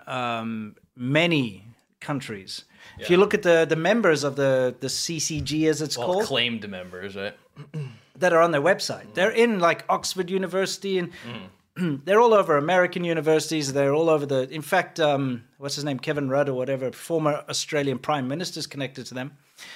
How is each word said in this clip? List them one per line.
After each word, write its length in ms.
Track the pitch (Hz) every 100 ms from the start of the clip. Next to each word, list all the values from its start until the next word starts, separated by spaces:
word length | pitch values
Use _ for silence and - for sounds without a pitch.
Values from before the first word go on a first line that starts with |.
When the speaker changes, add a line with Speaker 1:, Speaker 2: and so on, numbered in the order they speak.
| -
Speaker 1:
um, 720 | 127 123 117 113 110 107 - _
many 680 | - 123 143 170 160 123 95 104 - _ _
countries. 640 | - 143 - 104 95 - - _ - -
If 100 | -
you 60 | 180
Speaker 2:
Yeah. 40 |
Speaker 1:
look 140 | 202
at 80 | 202
the, 220 | 185 170 160
the 80 | 160
members 480 | 170 226 202 151
of 120 | 143 127
the, 380 | 139 131 127 123
the 80 | 135
C 300 | - - 165
C 220 | 143 151
G, 260 | 139 156 156
as 140 | 151
it's 140 | 151 120
Speaker 2:
Well, 160 | 123
Speaker 1:
called, 100 | 185
Speaker 2:
claimed 440 | 220 131 120 117 104
members, 480 | 95 90 90 98 98
right? 180 | 101 - _ - 143 160
<clears throat> 400 | 135 110 _ -
Speaker 1:
that 160 | 180
are 100 | 165
on 80 | 170
their 100 | 156
website. 520 | 147 196 - 101 101
They're 160 | 110 196
in, 300 | 220 233 208
like, 240 | 170 156 -
Oxford 400 | 185 - 185 175
University, 680 | 190 185 180 190 - 196 185
and 120 | 175 - 117 117 92 _ _ -
Speaker 2:
Mm. 240 | 175 139
Speaker 1:
<clears throat> 40 |
they're 160 | 139 202
all 140 | 240
over 220 | 214 175 147
American 480 | 147 185 180 180
universities. 680 | 175 165 151 156 151 160 139
They're 220 | 139 139
all 160 | 147 165
over 160 | 156 143
the, 220 | 139 131
in 120 | 156
fact, 360 | 143 190 175 -
um, 460 | 151 143 135 123 110 _
what's 180 | 139 147
his 80 |
name? 160 | 143 135
Kevin 280 | 156 147 139
Rudd 200 | 135 139
or 60 |
whatever, 360 | 127 127 135 127
former 540 | 120 - 165 151 147 -
Australian 500 | 147 - 151 139 127
Prime 260 | - 151 127
Minister's 400 | 147 175 - -
connected 400 | 143 131 135 117
to 80 |
them. 220 | 123 135 151 _ - -